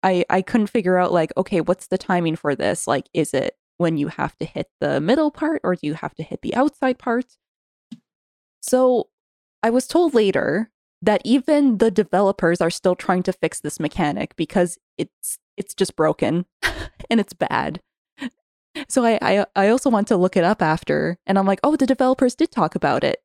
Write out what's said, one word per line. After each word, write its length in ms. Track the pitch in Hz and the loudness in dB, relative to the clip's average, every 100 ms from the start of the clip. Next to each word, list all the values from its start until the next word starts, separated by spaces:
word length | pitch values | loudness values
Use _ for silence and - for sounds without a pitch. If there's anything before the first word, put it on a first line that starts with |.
I, 240 | 190 185 170 | 0 0 0
I 120 | 185 | -2
couldn't 260 | 185 240 208 | 0 -2 0
figure 300 | 240 185 185 | -2 0 2
out, 160 | 180 | 2
like, 180 | 175 160 - | 0 -2 -4
"Okay, 240 | 185 185 | -2 -2
what's 260 | 156 180 - | 0 -4 -2
the 100 | 190 | -6
timing 380 | - 180 165 160 | -2 -2 0 -2
for 180 | 147 139 | -4 -2
this? 300 | 92 - - | -2 -2 -2
Like, 200 | 139 - | -4 -2
is 200 | - 147 | -4 -2
it 220 | 135 - - _ _ | -2 -4 -6 _ _
when 180 | 175 160 | -2 0
you 120 | 143 | -4
have 260 | - 156 _ | -4 -8 _
to 60 | 160 | -10
hit 220 | - - _ | -8 -10 _
the 180 | 143 143 | -4 -2
middle 320 | 156 277 302 | 0 2 0
part, 300 | - 311 311 | -2 -4 -2
or 120 | - 180 | -2 -4
do 120 | 151 | -4
you 60 | |
have 220 | 156 147 - | -6 -10 -10
to 80 | |
hit 180 | 160 - | -12 -10
the 120 | - - | -6 0
outside 440 | 285 _ 262 247 | 0 _ -4 -2
part?" 380 | - 233 254 _ _ _ _ _ _ - _ _ _ _ _ _ | -2 -4 -4 _ _ _ _ _ _ -20 _ _ _ _ _ _
So 480 | - 254 254 247 - _ _ _ _ _ | -2 2 4 2 -2 _ _ _ _ _
I 80 | 226 | 0
was 180 | 240 - | 0 0
told 260 | - 339 | 2 4
later 560 | 240 202 - - 160 226 _ _ _ | 4 2 2 0 -2 -4 _ _ _
that 200 | 180 208 - | 0 0 2
even 540 | 262 247 294 277 208 | 0 4 4 4 4
the 120 | 226 | 2
developers 720 | 185 202 185 202 196 170 175 | 2 0 2 2 2 0 2
are 80 | 170 | 0
still 260 | - 190 180 | 0 -2 -2
trying 280 | - 180 | 0 0
to 100 | 180 | 0
fix 260 | 180 160 - | -2 -4 -6
this 180 | 147 - | -10 -6
mechanic 580 | 151 - 151 - 147 - | -6 -2 -4 -2 -8 -6
because 400 | 160 202 175 - _ - | -4 0 0 -2 _ -10
it's, 400 | 170 _ - - _ - | -10 _ -14 -14 _ -12
it's 160 | 190 | -12
just 240 | - 190 - | -4 -4 0
broken 480 | 156 156 - 165 180 | -2 0 -2 -2 -4
<laughs> 560 | _ - - - _ - | _ -8 -8 -14 _ -4
and 100 | 226 | -2
it's 140 | 202 | -2
bad. 480 | - - - - - _ _ _ _ 254 _ _ _ _ - 277 | -4 -4 -2 -4 -8 _ _ _ _ -14 _ _ _ _ -16 -4
So 160 | - 233 | 0 2
I, 140 | 220 | 2
I, 240 | - 196 - | 2 0 0
I 140 | - 196 | 0 2
also 220 | 247 285 | 2 2
want 180 | 226 202 | 0 2
to 80 | 208 | 2
look 200 | 180 190 | 2 2
it 60 | 170 | 2
up 160 | 214 | 2
after, 580 | 160 160 - 151 156 175 - | 0 0 -2 -2 -2 -6 -2
and 100 | 196 | 0
I'm 80 | 196 | 2
like, 140 | 196 | 2
"Oh, 140 | 285 302 | 0 2
the 100 | 254 | 2
developers 480 | 262 254 262 254 - | 2 2 2 0 2
did 140 | 339 | -4
talk 220 | - 160 | 0 -2
about 300 | 175 147 139 | 0 0 0
it 180 | 143 - | 0 -4